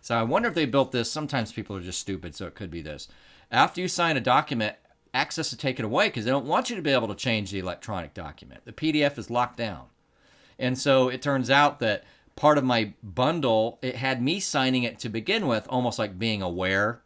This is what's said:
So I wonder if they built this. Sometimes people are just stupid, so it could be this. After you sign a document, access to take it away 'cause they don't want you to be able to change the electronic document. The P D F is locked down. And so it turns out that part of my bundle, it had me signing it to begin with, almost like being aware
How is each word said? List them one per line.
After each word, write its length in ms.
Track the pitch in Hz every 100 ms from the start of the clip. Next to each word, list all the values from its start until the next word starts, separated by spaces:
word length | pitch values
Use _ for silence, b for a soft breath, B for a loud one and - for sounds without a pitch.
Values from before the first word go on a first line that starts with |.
So 160 | - 117
I 60 |
wonder 260 | 113 170 233
if 60 | 165
they 100 | 147
built 260 | 135 135
this. 200 | 123 113
Sometimes 400 | 156 151 135 107
people 240 | - 104 98
are 60 |
just 180 | 87 90
stupid, 340 | - 95 85
so 140 | 78 92
it 80 | -
could 160 | 95
be 100 | 85
this. 260 | 76 73 - b b b b
After 300 | 117 143 -
you 60 | 180
sign 300 | - 170 147
a 40 |
document, 560 | 113 131 151 123 107 - _ _ _
access 380 | 127 151 - 151
to 60 | 120
take 200 | 135 127
it 80 | 110
away 240 | 127 214
'cause 160 | - 110
they 60 |
don't 160 | 135 135
want 240 | 185 -
you 40 | 233
to 60 |
be 80 | 147
able 180 | 131 110
to 60 | 101
change 360 | 127 110 98
the 80 | 95
electronic 560 | 90 87 - 92 80 -
document. 500 | 80 76 - - -
The 80 |
P 180 | - 156
D 120 | 151
F 160 | 143 143
is 100 | 104
locked 280 | 120 123 -
down. 280 | 113 82 64 _ b b b b b b
And 180 | 127 127
so 320 | 143 135 131
it 120 | 123
turns 280 | 143 135 117
out 300 | 139 147 139
that 240 | 117 101 b b b -
part 220 | 151 147
of 60 |
my 300 | 131 117 107 -
bundle, 760 | 107 92 127 170 135 110 113 120
it 140 | 127 117
had 260 | 135 127
me 180 | 123 196
signing 440 | 190 147 131 127
it 160 | 120 -
to 100 | 120
begin 380 | 107 110 220 180
with, 200 | 113 -
almost 300 | 127 123 110
like 220 | 107 90
being 220 | 113 107
aware 600 | 92 87 92 95 104 117